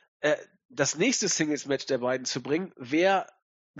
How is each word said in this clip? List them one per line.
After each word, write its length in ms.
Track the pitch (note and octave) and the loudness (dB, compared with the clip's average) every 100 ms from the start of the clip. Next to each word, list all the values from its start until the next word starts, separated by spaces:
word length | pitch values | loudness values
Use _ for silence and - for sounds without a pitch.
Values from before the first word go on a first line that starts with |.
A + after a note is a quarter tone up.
| _ _ | _ _
äh, 160 | D3+ D3+ - _ _ | 0 0 -4 _ _
das 280 | B2 C#3 D3 | 0 0 2
nächste 320 | G#3+ B3 G3+ | 2 2 0
Singles-Match 580 | - D#3 D3 C#3 C3+ - | 0 0 -2 -2 -4 0
der 120 | C3+ | -2
beiden 280 | B2 C3 B2+ | 0 -2 -4
zu 160 | - | -6
bringen, 300 | B2 D3+ F#3 - | -2 -4 -4 -10
wär 560 | A#2+ D3+ F#3 G3 - _ _ _ _ - | -2 2 4 2 0 _ _ _ _ -4